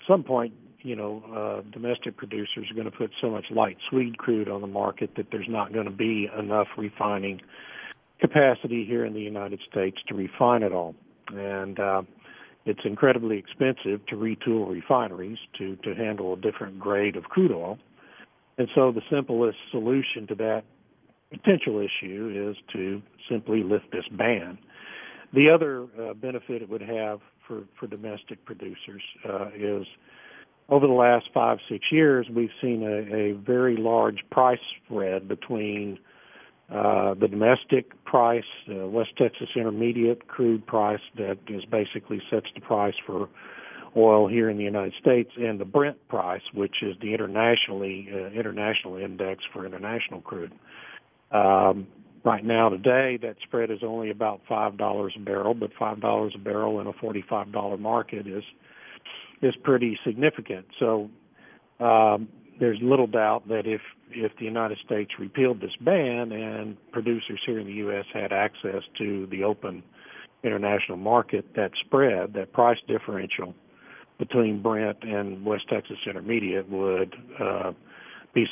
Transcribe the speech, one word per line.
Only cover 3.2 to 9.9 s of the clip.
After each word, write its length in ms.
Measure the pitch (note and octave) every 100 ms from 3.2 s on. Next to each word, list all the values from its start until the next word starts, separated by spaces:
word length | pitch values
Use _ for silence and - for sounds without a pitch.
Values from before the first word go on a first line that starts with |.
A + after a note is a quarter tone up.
so 100 | B2
much 160 | G#2+ -
light 260 | A2 G#2+ - -
sweet 280 | C3 A#2+ A2+
crude 300 | - A2 G2+
on 120 | G2+
the 60 | G2+
market 480 | G2+ G2+ - G#2 -
that 100 | G#2
there's 180 | G#2+ G2
not 240 | A2+ G2+
gonna 180 | A2 G2+
be 380 | G2 A2+ A2 G#2 G#2+
enough 300 | G#2 G#2+ G2 -
refining 640 | G#2 - G#2 G2+ G2 F#2+ - - - - - - _ -
capacity 640 | C#3 D3+ C#3 A#2+ A#2+ A#2
here 200 | G#2+ A#2+
in 100 | A2+
the 60 | G#2+
United 400 | G#2 G#2 G2+ G2 -
States 280 | G#2 F#2+